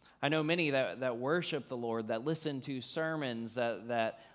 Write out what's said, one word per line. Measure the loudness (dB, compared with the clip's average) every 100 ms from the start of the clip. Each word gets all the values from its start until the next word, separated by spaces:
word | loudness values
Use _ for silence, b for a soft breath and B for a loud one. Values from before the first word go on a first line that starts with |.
| b b
I | 2
know | 2
many | 4 4 4
that, | 4 2 0
that | -2 0
worship | 2 2 2 -4 -4
the | -4
Lord, | -2 -2 0
that | 0
listen | 0 -2 -2 -4
to | -4 -6
sermons, | -4 -2 0 0 -2 -2 -4 0
that, | 0 0 -2
that | 0 0 -2 B